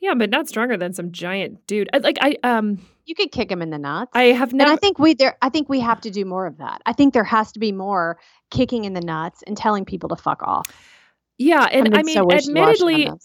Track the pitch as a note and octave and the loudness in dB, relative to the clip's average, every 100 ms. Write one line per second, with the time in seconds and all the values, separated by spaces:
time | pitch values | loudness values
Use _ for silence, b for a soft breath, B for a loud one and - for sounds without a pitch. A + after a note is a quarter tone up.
0 | F#4+ B3+ G#3 C4+ - A3 B3 G3 F3+ F#3 | -2 0 0 -2 -2 -4 -2 -2 -4 -8
1 | F3 F3 F3 G3 E3 - - G#3 G3 C#4+ | -10 -10 -8 -6 -8 -10 -6 -4 0 0
2 | - - C#4 - B3 A3+ G#3+ F#3+ b b | 0 0 0 0 0 0 -2 -4 b b
3 | - E4 F#4 B3+ G3 F3+ D#3+ D3+ C#3+ D#3+ | -12 -6 -4 -4 -6 -6 -6 -8 -6 -6
4 | B3+ A#3+ B3 B3 B3+ C4 D4 D#4 G4+ - | -4 2 4 4 0 2 4 4 2 4
5 | D#4+ C4+ C4 - C4 D#4 C#4+ C4+ A#3 A3+ | 2 4 2 2 -2 -2 -2 -2 0 -4
6 | A3+ G3+ F#3+ F#3 F3+ D#3 B2+ - - - | -6 -8 -6 -6 -8 -10 -12 -8 -4 2
7 | C#4 A#3 G3+ A3+ G#3+ G#3+ G#3+ F#3+ F#3+ F#3+ | 4 4 2 0 0 -4 -4 -2 -2 -2
8 | E3 E3+ b b _ - B3 A#3 G3+ F#3 | -2 -6 b b _ -2 0 -2 -4 -6
9 | E3+ D#3+ E3+ - - G#3 G#3+ G3+ F#3+ F3+ | -6 -6 -8 -10 -12 -4 0 0 -4 -8
10 | E3+ E3+ - - - - - B B B | -8 -4 -4 -4 -4 -4 -6 B B B
11 | B B _ - C#4+ D#4 A3 C4 A3 G#3 | B B _ -2 2 4 4 4 4 2
12 | D#4 D#4 F3+ D4 C#4+ D#4+ G#4+ G4+ F4 D#4 | 2 2 4 2 2 4 4 4 4 2
13 | C#4 E3 | 0 -2